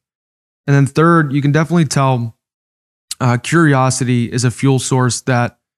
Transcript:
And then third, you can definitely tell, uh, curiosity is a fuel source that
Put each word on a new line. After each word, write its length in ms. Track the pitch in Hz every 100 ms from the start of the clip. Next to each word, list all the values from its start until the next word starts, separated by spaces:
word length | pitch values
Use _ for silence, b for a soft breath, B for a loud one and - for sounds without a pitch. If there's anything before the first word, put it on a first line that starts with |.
| _ _ _ _ _ _ -
And 80 |
then 120 | 139 135
third, 460 | - 165 165 151
you 80 | 143
can 120 | 143
definitely 320 | 147 156 170
tell, 520 | 147 147 135 127 117 - _ _ _ _ _ _ _ -
uh, 180 | 127 120
curiosity 920 | - 160 160 135 131 127 123 123 117
is 140 | 123
a 60 | 123
fuel 280 | - 139 131
source 420 | - 131 127 -
that 360 | - 123 120 - _